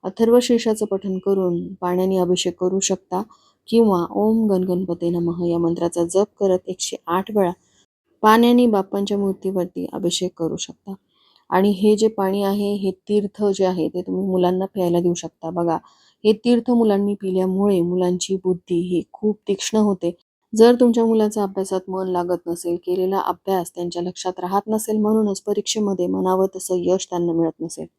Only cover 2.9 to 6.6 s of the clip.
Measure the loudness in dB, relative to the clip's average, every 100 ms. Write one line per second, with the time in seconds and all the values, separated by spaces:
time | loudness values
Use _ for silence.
2.9 | -4 _ -8 -8 _ _ _ _ 4 4
3.9 | 4 0 0 2 2 2 0 0 -2 -2
4.9 | -4 -2 -2 -2 -2 -2 0 0 0 -2
5.9 | -2 0 0 0 _ 0 0